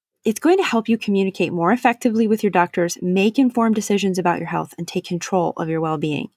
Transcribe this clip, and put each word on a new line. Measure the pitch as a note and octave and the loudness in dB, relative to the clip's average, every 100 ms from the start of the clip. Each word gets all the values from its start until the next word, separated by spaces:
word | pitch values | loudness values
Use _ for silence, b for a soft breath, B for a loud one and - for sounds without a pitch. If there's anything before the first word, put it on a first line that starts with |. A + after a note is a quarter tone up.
| _ _ | _ _
It's | A3+ G#3+ | -4 0
going | D4+ F#4+ | 2 2
to | |
help | F4 A3+ A3 | 2 -2 0
you | A3+ | 0
communicate | - G3 F#3+ - F3+ | 0 0 0 -2 -2
more | E3+ E3+ | 0 2
effectively | A#3+ B3 A#3+ B3 A3 A3 | 2 2 0 0 2 2
with | G#3+ | 2
your | G#3 | 2
doctors, | F3 F3 - F3 - | 2 2 0 -2 -2
make | F3+ F#3 G#3 A#3+ | -2 2 2 4
informed | B3+ A#3 A3+ | 2 2 0
decisions | A3 - G3+ G3 F3+ | 0 0 0 0 0
about | F3 E3 | 0 -2
your | E3 | -4
health, | E3+ D#3 - | -6 -6 -10
and | E3+ | -8
take | F#3 - | -8 -6
control | F3 - F#3 E3 - | -6 -2 -2 0 -2
of | D#3+ | -4
your | D#3+ | -2
well-being. | D#3+ D#3 D3+ C#3+ - | -2 -2 -4 -4 -6